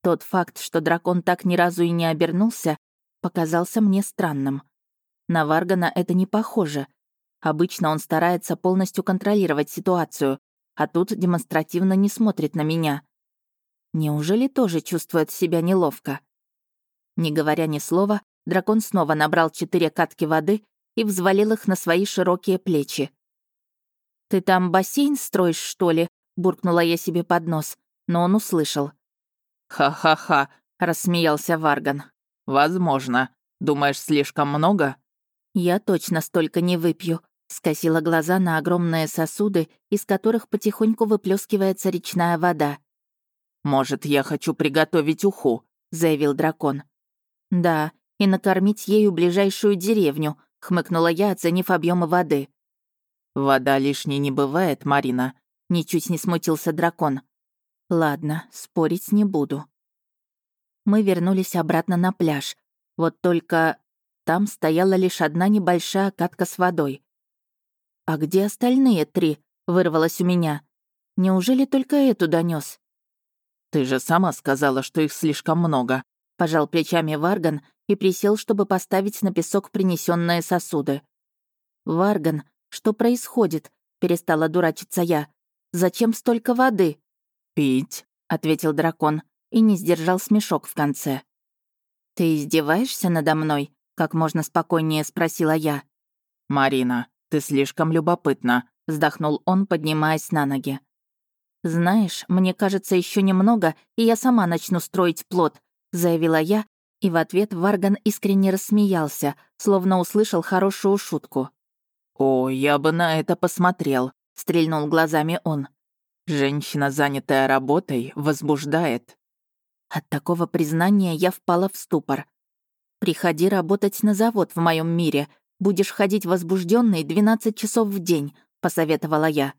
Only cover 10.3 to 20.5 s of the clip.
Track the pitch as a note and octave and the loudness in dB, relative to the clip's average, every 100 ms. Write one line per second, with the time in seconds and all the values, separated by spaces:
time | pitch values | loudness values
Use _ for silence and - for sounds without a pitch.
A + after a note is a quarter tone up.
10.3 | C3+ _ _ _ - D3+ E3 F#3+ A3 F3+ | -2 _ _ _ -6 -2 -2 -2 -2 0
11.3 | E3+ - D#3+ D#3 F3 F#3+ F#3+ G3+ - G#3+ | -2 -2 -4 -2 -2 0 2 0 0 -2
12.3 | - D3+ D#3+ D3+ E3 D#3+ C#3+ _ _ _ | 0 -4 -2 -2 -2 -2 -4 _ _ _
13.3 | _ _ _ _ _ _ D#3 D3+ D3 D3+ | _ _ _ _ _ _ -4 -2 -2 0
14.3 | G#3+ C4+ C4+ A3+ E3 - E3+ - E3+ D#3 | 0 0 0 0 0 -4 -6 -2 -2 -2
15.3 | - F3 E3 E3+ F#3+ D#3+ - - C#3 _ | -2 0 0 2 2 0 -2 -10 -10 _
16.3 | _ _ _ _ _ _ _ _ - E3 | _ _ _ _ _ _ _ _ -4 -2
17.3 | D3+ D3+ D3+ D#3+ D3+ - E3+ G3+ G#3 _ | 0 0 0 0 -2 0 0 2 0 _
18.3 | _ - F#3 F3+ A3 - F#3+ D3+ D3+ D3+ | _ -2 -2 2 0 0 -2 0 2 2
19.3 | E3 D#3+ - D#3+ F3 D#3+ - E3 - D#3 | 2 0 -2 -4 0 0 0 -4 -2 0
20.3 | D#3 D#3 | 0 0